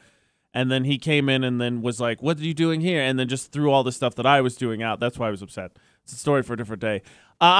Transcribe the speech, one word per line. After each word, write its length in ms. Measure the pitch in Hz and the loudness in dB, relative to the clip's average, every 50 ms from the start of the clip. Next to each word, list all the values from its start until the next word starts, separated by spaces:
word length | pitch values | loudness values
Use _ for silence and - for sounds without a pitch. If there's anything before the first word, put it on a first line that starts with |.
| _ _ _ _ _ _ _ _ _ _ | _ _ _ _ _ _ _ _ _ _
and 180 | _ 120 131 127 | _ -2 0 0
then 100 | 131 131 131 | 0 0 0
he 140 | 139 143 131 | 0 -2 -2
came 300 | - 160 151 147 139 135 | 0 0 2 2 2 2
in 160 | 135 131 131 | 2 2 0
and 160 | 127 123 120 | 0 -2 -2
then 220 | 120 120 123 120 | -2 -2 -4 -2
was 180 | 110 123 117 107 | -4 -4 -4 -2
like, 200 | 123 120 113 107 | -2 -4 -4 -2
"What 160 | 123 147 170 147 | -2 -2 -2 -2
are 40 | 151 | -4
you 100 | 165 160 | -6 -2
doing 260 | 147 165 165 160 160 | 0 0 0 0 0
here?" 200 | 160 180 180 156 | -2 -2 0 0
And 160 | 135 131 131 131 | 0 0 0 -2
then 100 | 131 120 | -2 -4
just 240 | 131 131 - - | -4 -6 -8 -8
threw 180 | - 143 147 147 | -6 -2 2 4
all 140 | 135 135 131 | 4 4 2
the 80 | 127 | 2
stuff 220 | 127 - 135 123 - | -2 -2 -4 -4 -2
that 100 | - 120 | 0 4
I 140 | 135 143 139 | 4 4 6
was 160 | 127 127 120 | 4 2 -2
doing 260 | - 127 117 113 107 | -2 -4 -4 -4 -4
out. 160 | 113 113 107 101 | -4 -4 -4 -2
That's 160 | 120 120 - - | -4 -4 -4 -4
why 100 | 120 110 | -4 -4
I 20 | |
was 100 | 104 92 | -4 -6
upset. 300 | 101 95 - - 92 87 _ _ _ _ _ _ | -10 -14 -12 -12 -12 -14 _ _ _ _ _ _
It's 100 | _ - | _ -18
a 40 | - | -16
story 260 | 120 - 147 143 139 | -6 -2 0 0 0
for 120 | 123 - 120 | 0 -2 -6
a 20 | |
different 240 | 113 120 101 110 95 | -8 -8 -10 -8 -6
day. 220 | 113 110 104 98 - - - _ _ _ _ _ | -4 -4 -4 -4 -8 -12 -20 _ _ _ _ _
Uh, 100 | 165 175 180 | 6 6 8